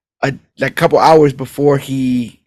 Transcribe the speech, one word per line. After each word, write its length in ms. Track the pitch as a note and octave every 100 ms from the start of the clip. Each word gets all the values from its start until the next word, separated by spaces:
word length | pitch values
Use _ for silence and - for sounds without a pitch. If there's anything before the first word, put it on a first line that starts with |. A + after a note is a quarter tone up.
| _ _
a, 120 | - - _ -
like, 160 | C3+
couple 240 | - E3+ C3
hours 340 | C#3 D#3+ C#3+
before 460 | C3 C3 - C#3+ C3+
he 640 | C3+ C3+ B2+ B2 A2 -